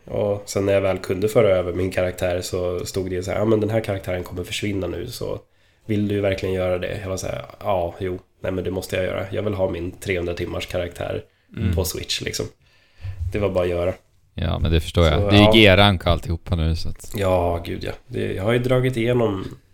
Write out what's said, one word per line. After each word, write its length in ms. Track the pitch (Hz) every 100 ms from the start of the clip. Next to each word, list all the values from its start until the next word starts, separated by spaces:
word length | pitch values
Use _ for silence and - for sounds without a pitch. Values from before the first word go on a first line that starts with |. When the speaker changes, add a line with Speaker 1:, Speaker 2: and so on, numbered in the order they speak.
Speaker 1:
Och 380 | - 113 104 101 -
sen 200 | 104 98
när 60 |
jag 80 | 98
väl 180 | 98 92
kunde 300 | - 95 107
föra 200 | - 101
över 240 | 92 87
min 180 | 87 92
karaktär 500 | 92 90 92 92 90
så 440 | 87 92 90 90 -
stod 240 | 98 92
det 40 |
ju 80 | 90
så 80 | 92
här: 80 | 95
"Ja, 60 |
men 160 | 107 107
den 100 | 104
här 100 | 113
karaktären 440 | 107 95 - 80
kommer 200 | 76 90
försvinna 420 | - - 104 98 87
nu, 200 | 85 123
så 280 | - 71 101 - _ _ _ -
vill 220 | 104 104
du 120 | 104
verkligen 340 | 98 95 95
göra 240 | 92 90 90
det?" 200 | 90 98
Jag 60 | 95
var 80 | 92
så 100 | 92
här: 180 | - - -
"Ja, 340 | 104 95 85 -
jo, 180 | 95 90 - _
nej 100 | 95
men 120 | 92
det 60 | 92
måste 260 | 92 - 95
jag 80 |
göra. 200 | 92 95 98
Jag 120 | 101
vill 120 | 104
ha 160 | 95 92
min 200 | 85 87
trehundra 440 | - - 90 87
timmars 320 | 85 85 90 -
karaktär 560 | 92 87 - 98 95 - _ _ -
Speaker 2:
Mm. 180 | 92
Speaker 1:
på 100 | 87
Switch 360 | 87 - - -
liksom." 260 | - - - - _ _ _ - 98 - 92
Det 60 | 107
var 120 | 98
bara 140 | 92
att 60 | 90
göra. 220 | 87 90 92 _ _ _
Speaker 3:
Ja, 240 | - 85 85
men 140 | 82
det 80 | 82
förstår 240 | - 87 80
jag. 140 | 80
Speaker 1:
Så, 80 | 101
Speaker 3:
Det 60 | 101
är 20 |
ju 60 |
Speaker 1:
ja. 80 | 104
Speaker 3:
G-rank 500 | 113 101 92 101 87 87
och 40 |
alltihopa 440 | 80 - 85 - 85
nu, 200 | 80 80
så 120 | -
att 240 | - - 107
Speaker 1:
Ja, 460 | 95 90 87 85
gud 200 | 85 92
ja. 80 | 95 95 -
Det, 260 | 110 101
jag 80 | 98
har 100 | 101
ju 60 | 123
dragit 380 | 123 127 127 117
igenom 480 | 117 123 107 95 95 - _